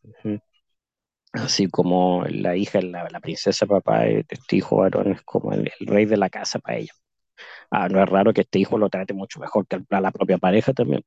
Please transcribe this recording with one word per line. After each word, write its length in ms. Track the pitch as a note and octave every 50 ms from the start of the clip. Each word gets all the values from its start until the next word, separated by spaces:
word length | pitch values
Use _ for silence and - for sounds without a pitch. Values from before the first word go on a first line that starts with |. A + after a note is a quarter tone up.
Ujú. 380 | _ G#2+ A2 - - G#2+ G#2 G#2 _ _ _ _ _ _ _ _ _ _ _ _ _ _ _ _ _ _
Así 360 | - - A2 - - - G2+ F2+
como 560 | - - F2+ F2+ F2+ F2+ F2+ F#2 F2+ F2+ F#2+ -
la 280 | - G#2 G2 F#2 F2
hija, 260 | F#2+ G#2 - - G2+
la, 260 | F#2 F2+ F2 F2 E2+ D#2+
la 120 | - -
princesa 440 | - D#2+ E2+ - - G2 F#2+ - G#2+
papá, 440 | G2+ G2+ F#2+ - - A1 A1 A1+ A1
eh, 160 | G#1+ - - _
este 280 | - - _ - -
hijo 220 | G2 - - G2+ G2+
varón 340 | F#2+ F#2+ - G#2 G2 G2+
es 100 | F#2+ -
como 300 | _ - - - - G#2
el, 180 | G2+ G2+ - - - -
el 80 | -
rey 180 | - - G2+ G#2+
de 120 | G#2 A2
la 120 | G#2 G2 F2+
casa 300 | - - - - - G#2+
para 200 | _ - - -
ella. 140 | - - - _ _ _ _ _ _ _ _ - - - - - - _
Ah, 180 | - - F#2+ G2
no 140 | F#2+ F#2+
es 60 | G2 F2+
raro 240 | F#2 G2 G2+ G2
que 80 | F#2 -
este 180 | - _ - F#2+
hijo 180 | F#2+ - - A2
lo 100 | G#2 G2
trate 240 | - F#2 F#2+ - G2+
mucho 240 | F#2+ G2 - - -
mejor 260 | - - - G#2+ F#2+ _
que 80 | F#2
al, 100 | F#2 G2 _
a 100 | G2+ F#2+
la 100 | F#2+ F#2+
propia 280 | - - F#2 - F#2 F2+
pareja 340 | - F#2 F#2 A2 - -
también. 300 | C3+ - A#2+ - C#2+ - -